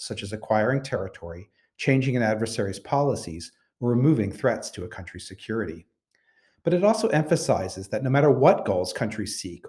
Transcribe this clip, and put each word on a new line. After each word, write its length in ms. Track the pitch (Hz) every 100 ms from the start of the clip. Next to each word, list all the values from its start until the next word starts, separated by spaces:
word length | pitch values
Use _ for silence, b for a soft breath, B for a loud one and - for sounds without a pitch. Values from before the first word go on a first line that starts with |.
such 200 | - 110
as 100 | 101
acquiring 500 | 107 - 107 113 139
territory, 680 | 139 98 95 - 85 87 - _ _ -
changing 400 | - 131 131 123
an 60 |
adversary's 560 | 110 107 113 - 101 95
policies, 760 | - 143 143 107 - 82 - _ _ -
or 100 | 120
removing 400 | 120 147 131 98
threats 400 | - 127 110 -
to 120 | -
a 60 | 87
country's 360 | - 87 90 -
security. 600 | 98 - 110 87 85 - _ _ _ _ _ _ _
But 120 | 165 175
it 80 |
also 240 | 202 220 220
emphasizes 800 | 156 151 170 - 92 95 98 95
that 160 | 110
no 80 | 131
matter 180 | 139 147
what 360 | 127 156 196 107
goals 280 | 92 92
countries 460 | - 110 - 101 -
seek, 260 | 90 87